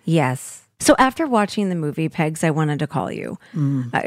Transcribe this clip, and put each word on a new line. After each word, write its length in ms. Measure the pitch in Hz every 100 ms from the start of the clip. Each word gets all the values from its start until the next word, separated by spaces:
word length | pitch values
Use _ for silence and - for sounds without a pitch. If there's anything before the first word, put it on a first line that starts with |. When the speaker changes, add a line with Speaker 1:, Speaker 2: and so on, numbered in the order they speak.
Speaker 1:
Yes. 600 | - 160 131 127 - - _ -
So 140 | - -
after 280 | 262 - 311
watching 440 | 233 202 - 196
the 40 | 175
movie, 340 | 151 143 160
Pegs, 340 | - 156 160
I 60 | 165
wanted 280 | 151 151 143
to 60 | 151
call 240 | - 92
you. 280 | - 58 - - 165
Speaker 2:
Mm. 320 | 139 135 120
Speaker 1:
I, 80 | -